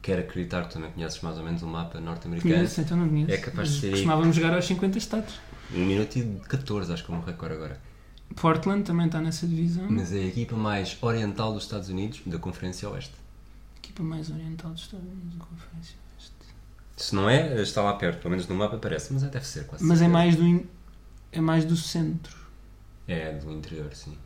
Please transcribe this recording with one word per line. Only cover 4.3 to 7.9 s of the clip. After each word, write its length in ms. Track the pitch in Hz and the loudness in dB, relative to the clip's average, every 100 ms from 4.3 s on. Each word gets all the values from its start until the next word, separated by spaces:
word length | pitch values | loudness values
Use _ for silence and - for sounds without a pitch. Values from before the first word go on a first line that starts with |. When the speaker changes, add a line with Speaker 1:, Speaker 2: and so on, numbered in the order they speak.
| 165 | 6
Speaker 2:
jogar 180 | 165 | 4
aos 120 | - - | 2 2
cinquenta 320 | 185 196 196 | 2 2 0
estados. 400 | - 214 220 - - - - | -2 -4 -4 -10 -14 -16 -6
Speaker 1:
um 100 | 87 92 | 0 4
minuto 300 | 98 107 127 | 4 2 0
e 220 | 117 98 - | -2 -4 -4
catorze, 460 | 131 - 104 87 | -4 -2 -4 -2
acho 100 | 82 | -4
que 80 | - | -4
é 40 | 85 | -6
um 40 | |
recorde 340 | 85 85 80 78 | -6 -8 -6 -6
agora. 260 | 76 67 - | -8 -10 -14